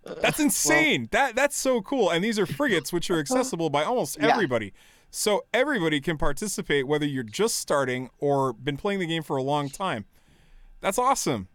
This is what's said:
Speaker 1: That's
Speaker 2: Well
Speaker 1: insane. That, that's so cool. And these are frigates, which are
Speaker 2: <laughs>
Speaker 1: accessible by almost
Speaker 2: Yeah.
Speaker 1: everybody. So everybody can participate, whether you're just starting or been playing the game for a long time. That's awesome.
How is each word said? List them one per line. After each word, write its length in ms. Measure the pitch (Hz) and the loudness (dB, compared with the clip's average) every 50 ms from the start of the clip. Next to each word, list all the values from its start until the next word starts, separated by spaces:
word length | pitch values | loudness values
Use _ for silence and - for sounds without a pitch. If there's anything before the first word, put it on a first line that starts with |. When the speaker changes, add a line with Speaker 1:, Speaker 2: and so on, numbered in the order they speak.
| _ | _
Speaker 1:
That's 340 | - - 160 - 226 247 - | -14 -8 -2 0 0 2 2
Speaker 2:
Well 60 | 302 | 2
Speaker 1:
insane. 640 | 285 - - - - 311 330 320 302 233 151 - 110 - | 2 2 0 2 2 4 4 4 4 2 0 -2 0 2
That, 220 | 220 277 262 220 | 2 2 2 2
that's 220 | 226 277 285 - | 0 0 0 0
so 240 | - - 262 254 240 | -2 0 0 0 0
cool. 300 | 190 - 285 269 214 175 | 0 -2 0 2 2 2
And 120 | 165 165 180 | 2 2 0
these 160 | 226 226 208 | 0 0 0
are 80 | 196 | 0
frigates, 460 | 165 156 - - 285 202 165 156 - - | -2 0 -2 0 2 2 0 0 -2 -4
which 180 | 175 - - | -4 -2 0
are 80 | 185 160 | 0 -2
Speaker 2:
<laughs> 20 | |
Speaker 1:
accessible 500 | 151 143 262 262 247 262 - 170 165 160 | 0 0 0 0 0 0 -2 -2 -2 0
by 140 | 139 143 151 | 0 0 0
almost 340 | 190 247 247 185 143 - - | 0 0 -2 -2 -2 -4 0
Speaker 2:
Yeah. 80 | - 226 | 2 4
Speaker 1:
everybody. 440 | 233 247 202 139 127 113 107 98 - - - - _ _ _ _ | 4 4 2 0 0 -2 -2 -4 -12 -18 -20 -20 _ _ _ _
So 340 | - - - 214 208 180 - _ - | -8 -4 0 0 0 0 -2 _ 0
everybody 460 | 226 269 294 294 220 165 160 151 143 | 0 2 2 2 0 2 2 0 0
can 180 | 135 - 165 143 | 0 -2 -2 2
participate, 680 | - 151 143 - 208 214 - - 190 - 156 143 135 | 2 0 2 0 -4 -6 -6 -6 -2 0 0 0 2
whether 200 | 131 151 151 151 | 2 0 0 0
you're 160 | 147 139 131 123 | -2 -2 -4 -6
just 340 | 110 104 - 196 226 - | -6 -2 -2 0 0 0
starting 540 | - - - 170 143 135 123 127 127 131 120 _ _ | -4 -2 0 0 0 2 0 -2 -4 -6 -10 _ _
or 340 | - 143 139 135 131 131 123 | 0 2 2 2 2 0 -2
been 240 | 110 127 143 143 | -4 -6 -6 -6
playing 240 | 135 - 202 202 196 | -4 -4 -4 -2 -2
the 60 | 185 | -2
game 160 | 160 165 165 151 | -2 -2 -4 -2
for 140 | - 160 | -2 -2
a 60 | 135 131 | -2 0
long 280 | 135 147 147 143 139 | 0 0 -2 -2 -4
time. 340 | - - 196 185 151 113 98 - _ _ _ _ _ _ _ _ - - - - - - | -6 -6 -4 -4 -4 -4 -6 -10 _ _ _ _ _ _ _ _ -20 -20 -20 -20 -20 -6
That's 180 | - 185 196 - | -4 -2 0 2
awesome. 500 | 247 262 277 - - 185 139 107 95 - _ | 2 2 2 2 0 -2 -2 -2 -4 -8 _